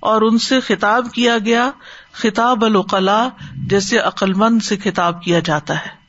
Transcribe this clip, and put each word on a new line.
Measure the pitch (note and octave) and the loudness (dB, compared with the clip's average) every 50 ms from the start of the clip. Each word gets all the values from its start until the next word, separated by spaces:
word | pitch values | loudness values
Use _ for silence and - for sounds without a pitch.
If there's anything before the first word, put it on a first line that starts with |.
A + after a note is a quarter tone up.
| - - | 0 0
اور | G#3+ A3 A3 A3+ | 2 2 2 2
ان | A3 A#3 | 2 2
سے | A#3 - C4 C4 B3 | 0 2 0 0 0
خطاب | - A3 F3+ G#3 G#3 G#3+ B3 B3+ A#3+ - | 0 -2 0 2 0 2 0 0 -2 -4
کیا | - A#3+ A#3+ A#3 A#3 G#3 | -2 0 0 0 0 0
گیا، | A3 A#3 A#3 A#3+ C4 C#4+ - - - - - - _ _ | 0 0 2 0 -2 -4 -8 -18 -20 -20 -20 -20 _ _
خطاب | - - A3+ G#3+ A#3+ A#3 A#3+ B3+ A3 A3 | -2 -2 -2 0 2 2 2 2 2 2
العقلاء، | A3+ A3 G3 F3+ - G3+ G3 F#3+ F#3+ G3+ G#3+ A#3 B3+ B3 - D3 C#3+ C3+ C3+ - - | 2 2 2 0 0 -2 0 2 2 2 2 0 -2 -4 -10 -18 -16 -12 -10 -4 0
جیسے | F#3+ G3+ G3 - A#3+ A3+ - - | 0 0 0 2 0 0 0 0
عقل | - - G3+ F#3+ F#3+ F#3 | -2 -2 -2 0 0 2
مند | G#3+ A3+ A#3 A3+ G#3 | 2 2 2 2 2
سے | - G#3+ G3 | 0 -4 -2
خطاب | - G#3 F#3 - F3+ F3 E3+ E3+ - | -2 -4 -2 0 0 0 -2 -4 -2
کیا | F3+ E3+ E3+ E3 | 0 0 0 2
جاتا | F3 D#3 D3+ - - D3 D3+ | 0 -2 -4 -2 -4 -6 -6
ہے | - - - - _ | -6 -10 -16 -20 _